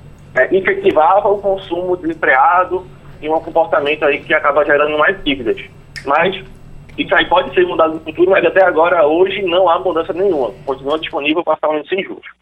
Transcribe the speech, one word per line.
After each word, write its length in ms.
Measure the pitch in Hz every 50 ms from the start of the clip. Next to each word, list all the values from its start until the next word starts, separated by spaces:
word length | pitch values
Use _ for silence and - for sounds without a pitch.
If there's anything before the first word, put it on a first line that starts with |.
| - - - - - - -
é, 200 | - - - -
incentivava 720 | 190 190 208 190 190 - 202 151 151 151 165 190 202 208 202
o 120 | 196 202
consumo 580 | - 202 190 196 - - 170 175 180 180 180 175
desenfreado 880 | 151 160 165 156 - 156 139 131 139 160 175 180 185 175 175 180 - - - - - - - -
e 60 | 143 151
um 120 | 156 165
comportamento 680 | 160 165 160 165 160 165 180 165 143 143 151 151 160
aí 140 | 147 143 147
que 140 | 147 - 165
acaba 300 | 156 - 147 143 151 147
gerando 340 | 143 147 143 147 147 151 151
mais 240 | 151 170 196 190 -
dívidas. 340 | - 139 - 123 110 101 - - - - - - - - - -
Mas 340 | 131 139 156 165 190 190 - - - - - - - - - - - - -
isso 180 | 147 - 196
aí 100 | 175 160
pode 280 | - 170 180 180 - -
ser 100 | 185 180
mudado 300 | 175 180 165 160 160 156
no 40 | 156
futuro, 280 | - 160 156 - 175 180
mas 140 | 190 - -
até 180 | 165 165 185 190
agora, 440 | 180 180 151 165 175 180 175 156 147
hoje, 340 | 156 165 185 196 190 202 202
não 240 | 180 170 180 190 175
há 120 | 165 180
mudança 340 | 185 185 170 160 165 160 185
nenhuma. 380 | 165 190 202 180 147 127 110 98 - -
Continua 340 | - 135 127 135 135 147 160
disponível 420 | 160 - - 160 139 147 156 175
o 20 | 165
parcelamento 440 | - 156 - - 151 156 151 147 -
sem 160 | 185 196 180
juros, 220 | 135 107 - - - - _